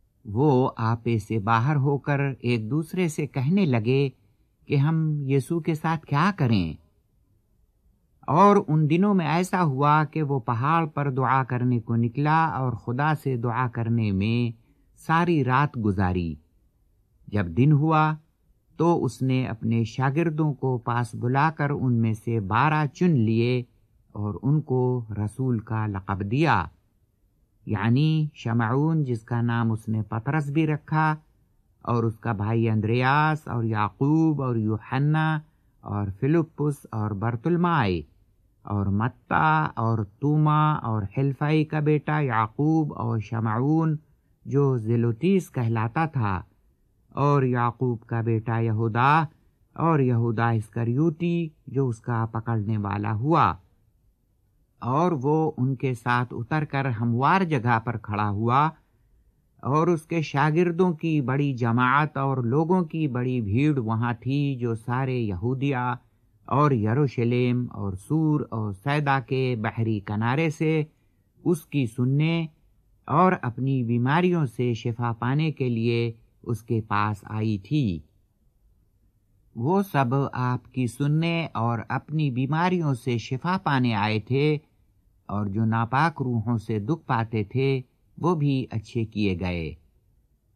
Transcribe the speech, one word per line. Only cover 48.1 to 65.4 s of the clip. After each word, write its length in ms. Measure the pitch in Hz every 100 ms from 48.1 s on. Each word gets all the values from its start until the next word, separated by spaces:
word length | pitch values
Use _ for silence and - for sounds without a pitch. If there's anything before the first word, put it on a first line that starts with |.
| 117
बेटा 360 | 117 110 113 113
यहूदा 680 | 113 110 113 117 120 156 151 - _ _ _ -
और 240 | 165 151
यहूदा 520 | 127 117 117 110 117
इस्करियोती 1000 | 113 - 120 117 127 165 156 170 170 160 - -
जो 200 | 123 131
उसका 380 | 110 - 117 113
पकड़ने 500 | 113 117 113 101 107
वाला 340 | 101 101 107
हुआ। 500 | 107 139 165 104 85 _ _ _ _ _ _ _ _ _ _ _ _
और 320 | 120 139 175
वो 320 | 147 139 156 156
उनके 460 | 139 131 127 135
साथ 380 | 120 120 123 117
उतरकर 540 | - 113 156 151 139 135
हमवार 580 | 110 120 117 143 185
जगह 340 | 175 135 120 113
पर 180 | 117 110
खड़ा 300 | - 104 104
हुआ, 500 | 101 117 131 156 - _ _ _ _ _ _ _ _
और 260 | 120 151 165
उसके 320 | 165 - 165
शागिर्दों 720 | 147 139 151 156 175 165 180
की 280 | 156 165 151
बड़ी 340 | 127 135 143
जमात 640 | 123 120 117 127 143 151 139
और 260 | 135 131
लोगों 400 | 117 143 160 185
की 240 | 156 160 147
बड़ी 320 | 120 127 127
भीड़ 380 | 101 117 151 135
वहाँ 360 | 110 113 120
थी 420 | 117 123 143 139 127
जो 180 | 120
सारे 440 | 113 123 123 131 127
यहूदिया 800 | 107 90